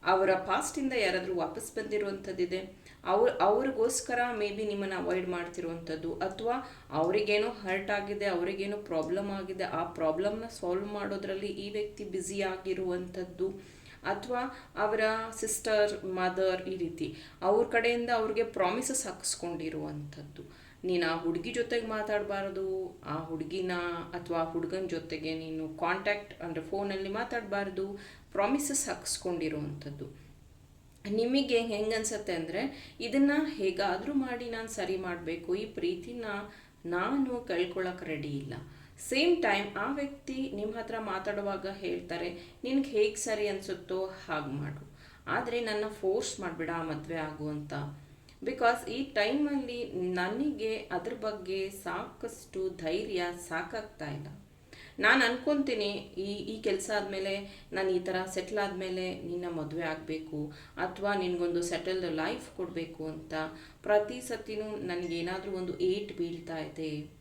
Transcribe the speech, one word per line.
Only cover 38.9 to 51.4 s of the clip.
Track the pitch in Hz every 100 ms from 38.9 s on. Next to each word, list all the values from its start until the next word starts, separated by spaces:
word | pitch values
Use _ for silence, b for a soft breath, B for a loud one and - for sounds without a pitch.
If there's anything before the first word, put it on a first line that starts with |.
| - -
ಸೇಮ್ | 262 339 349
ಟೈಮ್ | 226 196 202 196
ಆ | 220
ವ್ಯಕ್ತಿ | 285 277 - - 262 269
ನಿಮ್ | 202 214
ಹತ್ರ | 226 220 226
ಮಾತಾಡುವಾಗ | 214 185 196 208 202 196 185
ಹೇಳ್ತಾರೆ, | 196 180 175 180 170 175 - - -
"ನಿನ್ಗೆ | 247 269 269
ಹೇಗ್ | 214 214 -
ಸರಿ | - 214 208
ಅನ್ಸುತ್ತೋ | 196 - - - 185 190
ಹಾಗ್ | - - 151 143
ಮಾಡು, | 143 147 - - B B B -
ಆದ್ರೆ | 202 240 240
ನನ್ನ | 233 208 214
ಫೋರ್ಸ್ | 208 190 208 - -
ಮಾಡ್ಬೇಡ | 185 160 160
ಆ | 165
ಮದ್ವೆ | 160 147 151
ಆಗು" | 165 156 151 151
ಅಂತ. | 151 147 143 143 - B B B B
Because | - 254 240 240 -
ಈ | 233
ಟೈಮಲ್ಲಿ | 277 - 208 277 294 277 247 240 233
ನನಗೆ | 180 180 180 180 226 294 208 220 220
ಅದ್ರ | - - 226
ಬಗ್ಗೆ | 233 214 208